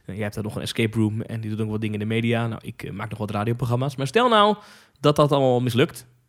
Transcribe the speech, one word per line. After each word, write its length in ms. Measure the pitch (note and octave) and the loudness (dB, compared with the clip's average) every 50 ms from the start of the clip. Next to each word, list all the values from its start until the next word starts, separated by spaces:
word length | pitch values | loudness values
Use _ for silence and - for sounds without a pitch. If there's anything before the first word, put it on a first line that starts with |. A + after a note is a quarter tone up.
| _ | _
eh, 80 | - F#2 | -12 -8
jij 80 | G2+ G#2+ | -6 -6
hebt 120 | G#2 - | -6 -6
daar 100 | - G2+ | -6 -8
nog 120 | G#2 - | -6 -8
een 60 | - C#2+ | -6 -8
escape 360 | - - - A2+ A2 A2 A2+ | -6 -2 -2 -2 0 0 0
room 220 | A2 G#2+ G#2 A2+ - | 0 0 0 -4 -8
en 180 | - A2 A2+ | -8 -8 -8
die 100 | A2 G#2+ | -8 -6
doet 100 | G#2+ G#2+ | -6 -6
ook 100 | A2 G#2+ | -4 -4
wat 100 | G#2+ G#2+ | -4 -4
dingen 140 | A2 G#2+ G#2+ G#2 | -4 -4 -4 -4
in 80 | G#2+ A2 | -4 -2
de 60 | A2 | -2
media. 320 | A2+ A#2 A#2 A#2 A2+ A#2 | 0 0 0 0 0 0
Nou, 140 | A2+ A2+ - - | -2 -4 -8 -10
ik, 180 | - A2+ - - | -14 -14 -12 -12
eh, 80 | - | -12
maak 200 | F#2 F#2+ A2 A2 | -10 -10 -8 -10
nog 80 | A2 - | -8 -8
wat 120 | A2 G2+ | -6 -6
radioprogramma's. 680 | G#2+ G2+ G#2 A2+ A#2 A#2+ C3 A#2 B2 B2 C3 D3 C#3+ | -4 -2 -2 -2 -2 -2 -2 -2 -2 -2 -2 -4 -4
Maar 100 | - C3+ | -4 -6
stel 220 | C#3 - A3 B3 B3 | 0 2 2 4 6
nou 280 | A3+ G#3+ G3+ G#3 G#3 G#3 - - - - _ _ _ _ | 6 6 6 4 4 0 -6 -14 -20 -20 _ _ _ _
dat 160 | C#3 D3 D3 | 2 4 6
dat 160 | - D3+ C#3+ D3+ | 6 4 4 4
allemaal 280 | C#3+ C3+ C3 B2 B2 | 4 4 4 4 2
mislukt, 460 | B2 B2+ G#2+ A#2 D3 F3 - - - _ _ _ _ | 2 2 2 2 2 2 0 -6 -20 _ _ _ _